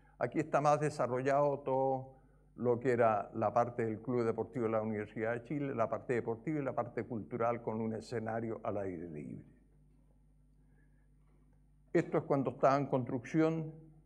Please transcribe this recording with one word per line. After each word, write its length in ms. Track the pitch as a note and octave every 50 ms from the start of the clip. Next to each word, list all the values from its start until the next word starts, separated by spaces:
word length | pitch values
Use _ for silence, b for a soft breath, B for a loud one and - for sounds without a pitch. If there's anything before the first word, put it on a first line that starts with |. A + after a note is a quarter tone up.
| b b b b
Aquí 200 | A#2+ B2+ - E3
está 220 | D3+ D#3 - D3
más 200 | D3 D3 D3 C#3+
desarrollado 800 | D3+ D3 - - C3+ A#2 B2 B2+ C3 C#3 C#3 C#3+ D3 D3 C#3 C3+
todo 580 | - C3 C3 C3 C3+ C3+ C3 C3 C3 B B B B B B B B B _
lo 240 | - A2+ B2 A#2+ A2
que 120 | - C3+ A#2+
era 380 | A#2 A#2 A2+ G#2+ G2+ - - -
la 180 | A2+ A2 G#2 A2
parte 320 | A#2+ A#2 G2+ G2+ - A2+
del 160 | A2+ A2 G#2+
Club 240 | - - B2 B2 A#2
Deportivo 420 | A2+ G#2+ A2+ G#2+ - - C3 A2+
de 60 | A2 A2+
la 100 | A2 G#2+
Universidad 520 | A2+ A2 G#2 G#2+ - - A2+ A2 A2+ A#2
de 80 | A#2 A#2+
Chile, 320 | - D#3 C#3+ C#3+ C#3 B2
la 140 | A#2 A2+ -
parte 260 | A2+ G2+ - - B2+
deportiva 460 | A2+ - - A2+ A2 - E3 D#3 D3
y 20 | C#3
la 120 | B2+ A#2
parte 300 | A#2+ A2+ A#2 - A#2+ A2
cultural 560 | - B2+ A2 F#2 - B2 A#2 A#2 A#2 A#2+ A2+
con 200 | - A#2+ A2 A2
un 120 | A2+ A2+ A2
escenario 680 | G#2+ A2+ - B2+ A#2 A2 A2 A2 A#2 A#2 A2+ A2+ A2 -
al 160 | A#2 G2+ G2+
aire 300 | G2 F#2+ F2+ D#2+ E2+ F2
libre. 360 | D#2 D2+ C#2 B1 A1+ G1+ - - - - _ _ _ _ - - - _ _ _ _ _ _ _ _ _ _ _ _ _ b b b b b b b b b b b _ _ _ _ _ _ _ _ _ _ _ _ _ _ _ -
Esto 260 | F3 E3+ - - E3
es 60 | -
cuando 280 | - D3+ C#3 B2 B2+ A#2+
estaba 240 | - - C#3 C3+
en 100 | C#3+ C#3
construcción 840 | - - C3 B2 A2+ C#3 C3 - - - D#3+ D#3+ D#3+ D#3+ E3 D#3+ D#3 - - - - - - -